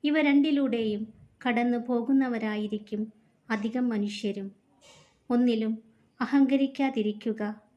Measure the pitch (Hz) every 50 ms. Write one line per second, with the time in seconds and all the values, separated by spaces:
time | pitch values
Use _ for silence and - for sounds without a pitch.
0 | - 294 294 311 294 285 285 285 285 311 285 277 277 254 214 233 226 214 208 202
1 | 220 220 - - - _ _ _ - 254 233 240 240 247 240 240 240 247 247 240
2 | 226 247 269 269 269 254 240 220 220 214 214 214 214 208 214 208 208 - 214 208
3 | 220 220 - _ _ _ _ _ _ - 226 208 208 226 226 254 254 247 226 208
4 | 202 208 208 - - 208 196 208 196 196 - _ _ _ _ _ _ - - -
5 | - _ _ _ _ _ 240 240 247 247 233 220 220 220 226 220 - - _ _
6 | _ _ _ _ 247 - 269 285 269 247 277 269 277 269 269 - 277 269 262 233
7 | 214 214 208 214 - 233 220 220 208 208 214 220 _ _ _